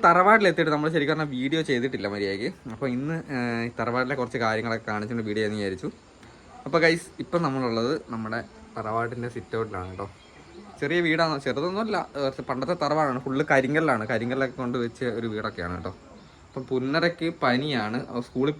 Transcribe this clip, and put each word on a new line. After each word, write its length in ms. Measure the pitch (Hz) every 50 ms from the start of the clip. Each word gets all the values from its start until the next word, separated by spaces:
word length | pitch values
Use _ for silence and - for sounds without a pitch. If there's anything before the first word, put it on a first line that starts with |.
| -
തറവാട്ടിൽ 400 | 175 170 180 180 202 220 226 208 185
എത്തിയിട്ട് 240 | 160 175 165 156 151
നമ്മൾ 140 | 151 147 156 160
ശരിക്കും 200 | 165 143 139 156
പറഞ്ഞാൽ 160 | 156 156 147 135
വീഡിയോ 240 | 127 127 139 156 160 156 151
ചെയ്തിട്ടില്ല 360 | 139 120 120 139 131 107 95 101 101
മര്യാദയ്ക്ക്. 360 | 104 101 98 98 98 110 151 190 - - 120 110
അപ്പോൾ 140 | 110 139 131 123
ഇന്ന്, 200 | 123 135 151 165 165 - - 143
ആ, 20 | 127 123 120 117 117 117 120
ഈ 20 | 117 -
തറവാട്ടിലെ 380 | 113 117 117 123 127 127 139 127
കുറച്ച് 200 | 123 113 - 127 117
കാര്യങ്ങളൊക്കെ 420 | 110 110 110 110 117 113 113 110 -
കാണിച്ചുകൊണ്ട് 360 | 110 107 107 107 117 117 110 107
വീഡിയോ 160 | 107 107 110 104
എന്ന് 120 | 107 107
വിചാരിച്ചു. 300 | 101 98 95 92 - 214 - - - - - - - - - - - - - - -
അപ്പോൾ 120 | 135 143 165 160
ഗൈസ്, 220 | 165 165 165 - - - - 123
ഇപ്പം 180 | - - 170 170
നമ്മളുള്ളത് 480 | 147 135 131 131 120 113 113 113 120 131 113 - - 113
നമ്മുടെ 280 | 117 110 110 110 117 113 - - - - - -
തറവാട്ടിൻ്റെ 540 | 120 107 107 110 113 117 117 123 120 120 123 120
സിറ്റ് 200 | 117 - - - 113
ഔട്ടിലാണ് 300 | 113 107 104 92 90 95 95
കേട്ടോ. 160 | 92 101 98 - - - - - - - - - - - - - -
ചെറിയ 220 | 147 143 165 175 170
വീടാണ്, 280 | 165 160 160 170 160 156 139 139
ചെറുതൊന്നുമല്ല, 520 | 139 120 135 151 180 185 202 226 220 208 180 - - -
കുറച്ച് 280 | 139 143 135 135 - 131 -
പണ്ടത്തെ 260 | 139 123 135 156 180 -
തറവാടാണ്, 380 | 151 143 147 156 156 143 127 127 123
ഫുള്ള് 160 | 135 131 135 147 -
കരിങ്കല്ലാണ്, 540 | 151 135 131 131 147 156 165 151 131 113 107 104
കരിങ്കല്ലൊക്കെ 460 | 127 113 113 120 127 135 135 127 127 -
കൊണ്ട് 160 | 127 120 123 127 120
വെച്ച 180 | 117 117 - 131 123 110 113
ഒരു 80 | 113 113 107
വീടൊക്കെയാണ് 420 | 107 107 110 - - 87 87 90
കേട്ടോ. 160 | 90 87 95 95 - - - - - - - - - - -
അപ്പം 140 | - 135 127 127
പുന്നരയ്ക്ക് 580 | 131 127 127 135 143 165 170 170 170 - 160 165 165 - -
പനിയാണ്, 540 | 131 123 123 139 151 143 120 107 107 110 123 - -
അവൻ 120 | 104 120 120 -
സ്കൂളിൽ 260 | - 127 131 143 151 156